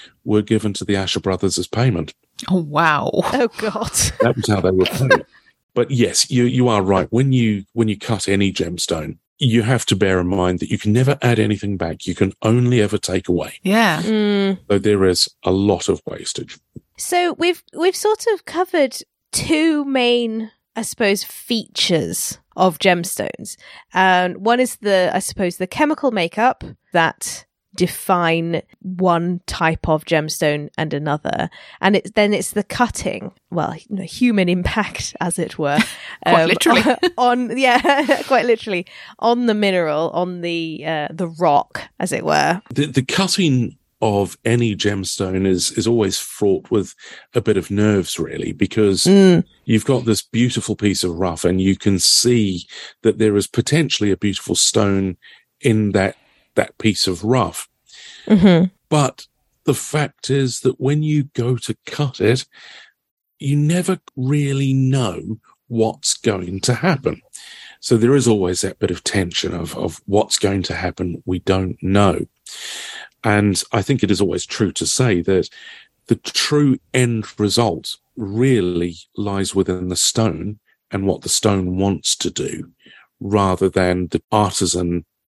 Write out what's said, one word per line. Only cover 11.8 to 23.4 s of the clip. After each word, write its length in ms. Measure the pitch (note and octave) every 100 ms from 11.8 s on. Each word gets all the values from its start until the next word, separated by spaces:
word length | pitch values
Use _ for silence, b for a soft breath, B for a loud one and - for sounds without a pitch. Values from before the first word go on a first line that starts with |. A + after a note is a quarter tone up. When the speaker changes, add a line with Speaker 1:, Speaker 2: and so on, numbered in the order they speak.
| E2 D#2+ -
Speaker 1:
You 80 |
can 180 | F2+ - -
only 380 | A2 A#2 B2 B2
ever 160 | G#2 G#2
take 280 | - F#2 -
away. 260 | F2+ - -
Speaker 2:
Yeah. 400 | F#3 G#3 A3 D#3
Speaker 3:
Mm. 560 | F3 G#3+ G#3 G3+ G3 F#3+ -
Speaker 1:
So 80 | G2+
there 260 | G#2+ G#2 F#2+
is 220 | F2+ - -
a 60 | -
lot 380 | F#2 G2+ F#2 -
of 140 | F#2+ -
wastage. 520 | - - - - - _ - - -
Speaker 3:
So 340 | - F4+ F4
we've, 280 | - E4+ F4 - -
we've 200 | F4 F#4
sort 300 | G#4 G#4+ -
of 100 | G4+
covered 520 | - D#4+ - F4 C4+ - - _ _
two 520 | - - D#4 D#4+ D4+ C#4
main, 640 | C4 A#3+ A#3+ A#3 A3 A3 - _ -
I 60 |
suppose, 420 | A3+ - G#3 G3
features 1120 | - - - A#3 - - - E3 E2+ F2 - - _ -
of 220 | F#3+ D#3+
gemstones. 760 | G3 F3 E3+ - - -